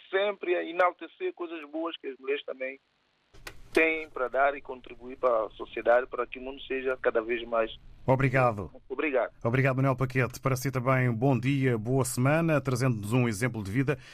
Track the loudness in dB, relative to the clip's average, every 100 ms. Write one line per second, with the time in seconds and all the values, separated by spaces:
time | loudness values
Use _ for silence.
0 | 0 0 0 -2 -2 -2 0 2 2 2
1 | -10 -6 -6 -6 -8 -10 -10 -6 -6 -6
2 | -10 -8 -4 -4 -6 -8 -8 -8 _ _
3 | _ _ _ -18 -16 -16 -2 2 2 0
4 | -6 -6 -2 2 2 0 -8 -14 -14 -16
5 | -14 -2 2 2 0 -6 -10 -2 4 4
6 | 4 -4 -6 -8 -12 -12 -6 -4 -2 -2
7 | 0 0 0 -4 -2 0 0 -6 -20 -6
8 | 0 2 2 2 2 0 -6 -12 -8 -4
9 | 0 0 0 -2 0 2 2 2 0 0
10 | 0 0 -2 -2 -2 -2 -2 -2 2 2
11 | 2 2 2 2 2 2 2 0 0 0
12 | 0 2 2 4 2 2 0 0 0 0
13 | 0 2 2 0 -2 -2 -2 0 0 -2
14 | -8